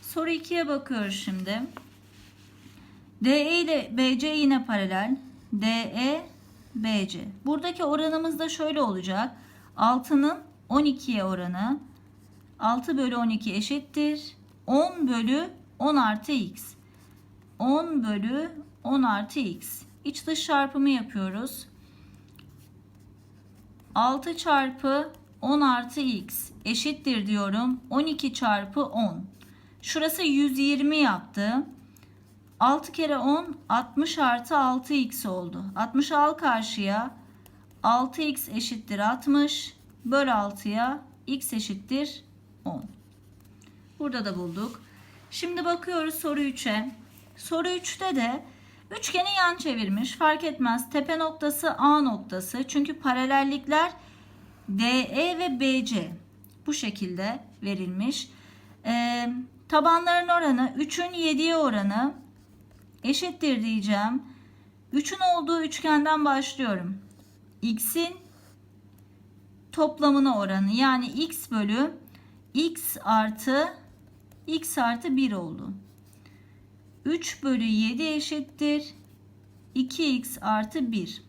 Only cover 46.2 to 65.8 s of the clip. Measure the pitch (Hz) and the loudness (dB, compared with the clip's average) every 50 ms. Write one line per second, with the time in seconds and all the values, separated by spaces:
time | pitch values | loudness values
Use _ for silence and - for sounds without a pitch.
46.2 | - 320 294 294 285 277 262 - - 240 208 214 226 262 - - - - - - | -4 -2 -2 0 -2 -2 -2 -4 -2 -2 0 0 -2 -4 -8 -12 -20 -20 -20 -20
47.2 | - - - - - - 330 330 330 359 359 359 359 - - - 381 381 330 269 | -20 -20 -20 -18 -8 -4 -2 0 0 0 -2 -2 -4 -6 -8 -4 -2 0 0 2
48.2 | 233 233 247 302 - - - - - - - - - - 196 - - - - 359 | 0 0 -2 -4 -8 -12 -20 -20 -20 -20 -20 -20 -16 -12 -12 -8 -8 -4 -2 0
49.2 | 359 392 403 392 370 349 349 359 - 320 262 233 220 190 196 208 240 254 - - | 0 0 2 2 2 2 2 0 -2 -4 -2 -2 0 0 0 0 -2 -4 -2 2
50.2 | 339 311 302 311 339 320 294 - 254 240 233 240 254 - - 302 277 285 330 320 | 4 4 4 4 0 -4 -2 0 0 0 0 0 -2 -2 -2 -2 0 0 -2 -2
51.2 | 320 320 320 320 - 294 294 294 - 330 - - 247 285 294 302 294 262 220 196 | -2 -2 -4 -2 -4 -4 -2 0 -2 -2 0 4 6 6 6 6 4 2 0 -2
52.2 | 196 - - 185 185 - - 247 262 262 - 294 285 302 302 311 - 269 254 247 | -6 -8 -8 -8 -8 -6 -6 -6 -6 -2 0 -2 0 0 -4 -4 -2 0 0 2
53.2 | 254 262 277 277 277 277 269 285 262 - 302 302 320 359 - - - - - - | 2 2 4 2 2 2 0 -4 -2 0 2 2 2 2 -2 -8 -20 -20 -20 -20
54.2 | - - - - - - - - - - 196 196 220 240 247 254 254 - 190 262 | -20 -20 -20 -20 -20 -20 -20 -20 -10 -4 0 0 2 2 2 2 0 0 0 0
55.2 | 320 349 359 320 359 359 269 247 269 269 262 262 - - 240 202 170 160 - - | 0 0 0 0 -2 -2 0 0 2 2 2 2 0 0 -2 -2 -2 -4 -8 -14
56.2 | - - - - - - - - - - 294 - - 220 196 - 202 180 180 175 | -16 -20 -20 -20 -20 -20 -20 -12 -4 -4 -4 -2 -2 -4 -4 -4 -6 -6 -4 -4
57.2 | 190 208 233 269 - - - - - 196 202 190 185 180 180 185 208 247 285 - | -4 -4 -4 -6 -10 -16 -18 -8 -6 -4 -4 -4 -4 -4 -4 -2 -2 -2 -2 -2
58.2 | - - - - - - - - - - - - - - 233 240 240 240 240 240 | -6 -10 -14 -20 -20 -20 -20 -20 -20 -20 -20 -10 -4 -2 0 0 0 0 0 -2
59.2 | 240 240 247 247 254 - - - - - - 302 294 330 330 339 339 349 349 349 | -2 -4 -4 -6 -8 -12 -14 -20 -10 2 2 4 6 6 6 6 4 4 2 2
60.2 | 349 349 349 349 330 294 262 247 254 262 262 269 302 302 - - 349 349 359 349 | 4 4 2 4 4 4 4 4 2 0 0 -2 -4 -4 -2 -4 -4 -4 -2 0
61.2 | 330 320 311 262 311 330 330 320 311 269 220 208 196 202 202 214 247 285 285 - | 0 2 2 2 2 2 2 4 2 2 2 2 0 2 2 2 0 0 -2 -4
62.2 | - - - - - - - - - - - - - - - - - 233 277 - | -16 -20 -20 -20 -20 -20 -20 -20 -20 -20 -20 -20 -20 -20 -20 -8 -2 0 0 0
63.2 | 359 359 - - - 302 269 226 214 226 220 220 196 202 208 202 208 220 240 269 | 0 -4 -6 -2 0 0 2 2 0 0 0 0 0 2 2 2 2 0 0 -2
64.2 | - - - - - - - - - - _ - - - - 277 294 - 392 381 | -4 -8 -20 -20 -20 -20 -20 -20 -20 -20 _ -20 -18 -4 -2 -2 -2 -2 -2 0
65.2 | 370 370 349 339 311 285 339 339 320 311 311 - | 4 4 4 4 4 2 0 0 0 -2 -4 -2